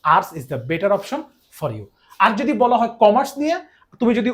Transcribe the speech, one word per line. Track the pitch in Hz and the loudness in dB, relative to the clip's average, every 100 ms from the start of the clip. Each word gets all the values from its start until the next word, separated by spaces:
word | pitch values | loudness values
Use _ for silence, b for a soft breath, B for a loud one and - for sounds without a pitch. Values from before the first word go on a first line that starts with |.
Arts | 151 170 196 165 | 2 0 0 -12
is | 123 | -10
the | 135 123 | -10 -6
better | 165 196 | -2 0
option | 196 - 294 311 _ _ - | -2 -2 -10 -10 _ _ -10
for | 151 107 | -8 -8
you। | 101 _ b b | -16 _ b b
আর | 196 208 | 2 2
যদি | 233 | -2
বলা | 226 240 240 | 0 2 2
হয় | 226 - | 0 4
কমার্স | 214 226 277 277 | 4 4 0 -4
নিয়ে, | 294 359 - b b _ | -4 -4 -6 b b _
তুমি | 233 240 | 0 2
যদি | 233 | 0